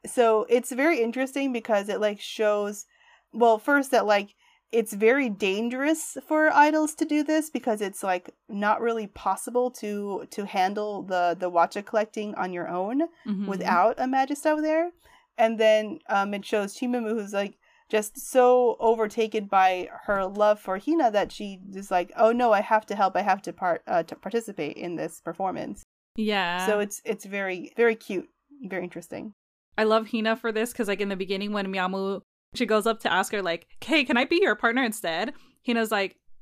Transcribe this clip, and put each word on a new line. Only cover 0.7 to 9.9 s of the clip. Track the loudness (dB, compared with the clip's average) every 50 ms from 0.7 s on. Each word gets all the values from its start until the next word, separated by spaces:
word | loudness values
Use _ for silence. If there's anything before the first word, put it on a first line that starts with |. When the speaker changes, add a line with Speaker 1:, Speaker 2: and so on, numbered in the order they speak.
Speaker 1:
very | -4 0 2 2 2 2
interesting | 0 -2 0 -4 -4 -4 -2 -4 -4 -2
because | -4 -4 -2 0 0 0 0 -2
it, | -4 -2
like, | -2 -2 -2 -4
shows, | -10 -12 -4 0 2 2 2 0 -2 -4 -6 -10 -16 _ _ _ _ _ _ _ _ _
well, | 0 4 6 6 6 4
first | 2 2 2 2 2 4
that, | 2 2 4
like, | 4 2 2 2 -4 _ _ _ _ _ _ _ _
it's | 0 0 0 0
very | -2 4 4 4 6 4 2 0
dangerous | -2 0 0 0 0 0 -2 -2 -2 0 2 2 0 0 -2 -10 -12 -14 -4
for | 0 2 4 4 6
idols | 6 6 6 6 6 2 0 0 0
to | -4 -2
do | 0 0 0
this | 2 2 2 0 0 -2
because | -8 -4 -2 -2 -2 -2
it's, | -2 -6 -6 -4
like, | -2 -2 -2 -2 _ -10 _ _ _ -10
not | -6 -2 0 0 0 2
really | 0 -2 -2 -2 -6
possible | -8 _ -6 -4 -2 -2 -2 -6 -2 -2 0 0 0
to, | -4 -6 -8 -6